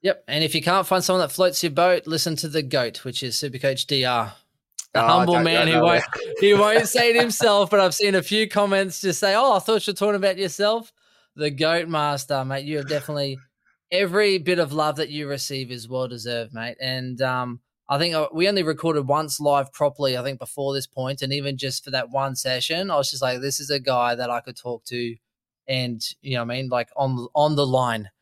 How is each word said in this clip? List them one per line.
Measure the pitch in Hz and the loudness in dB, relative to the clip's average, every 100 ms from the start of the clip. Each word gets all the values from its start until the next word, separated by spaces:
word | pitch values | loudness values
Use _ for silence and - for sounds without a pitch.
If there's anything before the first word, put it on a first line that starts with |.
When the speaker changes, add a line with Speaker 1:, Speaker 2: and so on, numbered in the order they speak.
Speaker 1:
Yep. | 190 - - | -2 -4 -2
And | 143 | -2
if | 160 | 0
you | 160 | 0
can't | 156 185 175 | 2 2 2
find | 185 | 0
someone | - 185 | 2 0
that | 156 | 0
floats | - 185 180 | 2 2 2
your | 170 | -2
boat, | 147 180 180 - | 2 4 2 0
listen | 160 - 156 | -4 -2 -4
to | 160 | -4
the | 151 | -4
goat, | 139 139 120 - | -2 -2 -2 -6
which | 131 120 | -10 -8
is | 131 113 | -6 -4
Supercoach | 147 127 139 127 - | -6 -2 -2 -2 -2
D | 139 | 0
R. | 127 120 110 - _ _ _ - - | 2 0 -2 -8 _ _ _ -18 -2
The | 107 | 2
Speaker 2:
Oh, | 117 | 4
Speaker 1:
humble | 170 180 | 6 6
Speaker 2:
don't | 175 | 4
Speaker 1:
man | 165 165 160 | 4 4 4
Speaker 2:
go | |
Speaker 1:
who | |
Speaker 2:
there. | 160 | 4
Speaker 1:
won't, | 170 170 - - - - | 4 4 0 -8 -8 2
he | 196 | 4
won't | 202 208 226 226 | 6 6 4 2
say | 247 233 | 2 4
it | 233 | 4
himself, | 240 220 233 202 185 | 2 2 4 4 4
but | 202 | 4
I've | 185 | 4
seen | - 202 190 | 2 2 2
a | |
few | 175 208 214 | 2 0 0
comments | 208 202 196 190 170 | 2 2 2 0 -2
just | 196 175 | -4 0
say, | 202 202 | 2 4
"Oh, | 269 | 4
I | 202 | 4
thought | - 220 - | 2 0 0
you | |
were | 190 | -2
talking | 202 202 | 0 2
about | 196 185 | 0 0
yourself." | 190 - 208 226 226 _ _ _ _ - | -4 -2 0 0 -6 _ _ _ _ -6
The | 151 | -6
goat | 135 156 170 165 | 0 0 0 0
master, | 160 147 143 135 139 | -2 0 -2 -2 -4
mate. | 131 139 | -2 -6
You | 143 151 | -6 -6
have | 139 | -4
definitely, | 151 139 147 139 131 _ _ _ _ _ | -6 -4 -6 -4 -6 _ _ _ _ _
every | 180 196 185 208 190 | 0 0 2 2 2
bit | 151 180 | 2 0
of | 160 | 0
love | 147 151 143 | 0 0 0
that | 147 | -4
you | 147 147 | -6 -6
receive | 139 - 135 123 | -6 -6 -8 -8
is | 123 113 | -10 -8
well | 127 127 | -6 -6
deserved, | 123 113 120 113 | -8 -6 -6 -6
mate. | 113 113 117 | -10 -10 -8
And, | 131 131 127 123 | -6 -6 -6 -4
um, | 131 127 123 120 _ _ _ | -2 -2 -4 -8 _ _ _
I | 139 | 0
think, | 170 160 | 0 0
uh, | 151 | -2
we | 160 185 | 0 0
only | 202 | 2
recorded | 160 156 165 151 135 | 0 0 0 0 2
once | 143 156 - | 0 0 -2
live | 147 143 135 | 2 2 0
properly, | - 147 135 139 123 | 0 -2 2 -2 0
I | |
think, | 127 131 | -4 -6
before | 120 - 139 | -10 -6 -4
this | 135 127 | -4 -6
point, | - 127 139 | -6 -6 -4
and | 131 | -4
even | 143 139 135 | -4 -4 -6
just | 135 123 | -6 -6
for | - | -4
that | 131 120 | -4 -2
one | 135 135 | -2 -2
session, | 127 131 127 - 165 196 | -4 -2 -2 -2 -4 0
I | 156 | 0
was | 131 | 0
just | 135 | -2
like, | 131 123 | -2 -2
"This | 135 135 | -4 -4
is | 139 | -4
a | 143 | -4
guy | 131 127 120 120 | 0 0 2 0
that | 123 | -2
I | 120 | -4
could | 120 127 | -6 -14
talk | 123 117 - | -10 -10 -8
to," | 123 120 113 _ _ _ _ - | -8 -8 -10 _ _ _ _ -6
and, | 131 127 113 - - | -4 -4 -6 -8 -10
you | 139 | -6
know | 127 | -4
what | 117 | -2
I | 123 | -4
mean, | 131 | -2
like, | 123 117 - | -2 -2 -2
on, | 135 127 120 151 | -2 -2 -4 0
on | 151 | 2
the | 147 139 | 4 2
line | 127 123 113 101 _ | 2 2 -2 -6 _